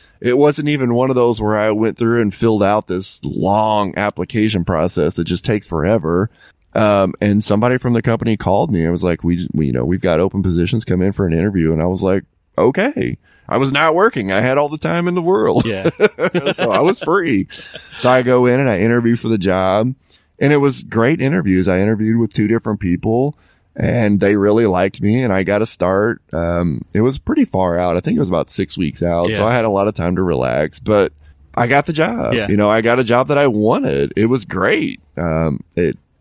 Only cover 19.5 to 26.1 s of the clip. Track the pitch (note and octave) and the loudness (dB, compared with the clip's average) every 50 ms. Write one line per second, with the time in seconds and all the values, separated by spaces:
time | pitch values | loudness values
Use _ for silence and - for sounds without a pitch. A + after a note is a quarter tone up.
19.5 | F#2 F#2+ F#2 F#2+ F#2+ G#2+ A#2 B2+ C3 - _ _ _ _ _ _ _ - - C#3+ | 0 2 2 2 2 2 0 0 -4 -8 _ _ _ _ _ _ _ 0 2 2
20.5 | D3 C#3+ C#3+ C#3 B2 - - - G#2 A2+ A2+ C3+ E3 F#2 B2+ C#3 E3+ F#3 D3 G2 | 4 4 2 2 0 -4 -10 -4 0 2 2 2 2 0 0 0 0 0 0 2
21.5 | F#2 F#2 F2 G2 F2+ F2+ G2+ G#2+ A2+ G2+ A2 A2 A2+ A#2 A2+ G#2 - - G#2+ G2+ | 2 2 2 2 2 2 2 2 0 0 0 0 0 0 0 -2 -2 -2 0 0
22.5 | A2+ A2+ - A2+ G#2 - G2+ F2+ F2 F2 - A2 A2+ B2 C3+ D3 - _ _ _ | 0 -2 -2 -4 -6 -4 -2 -2 -2 -2 0 -2 0 0 0 -2 -4 _ _ _
23.5 | _ _ _ _ _ - - - B2 A#2+ A2 G#2 G2+ F#2 G2 G2+ G#2+ G2+ G2 G#2 | _ _ _ _ _ -4 -2 0 0 0 2 2 2 2 2 2 2 4 2 2
24.5 | G#2+ A2+ A#2 G2+ F2+ F2+ F#2+ G2+ - - - G#2 A2+ C3 C3 A2 F#2+ F#2+ F#2 F#2+ | 4 4 2 2 2 2 0 -2 -2 -2 -2 0 0 0 0 0 0 0 0 0
25.5 | G2+ G#2 A2+ - - - F2+ F2+ F#2+ G2 G#2+ A#2 | 0 0 -2 -4 -4 -4 -2 0 0 0 0 0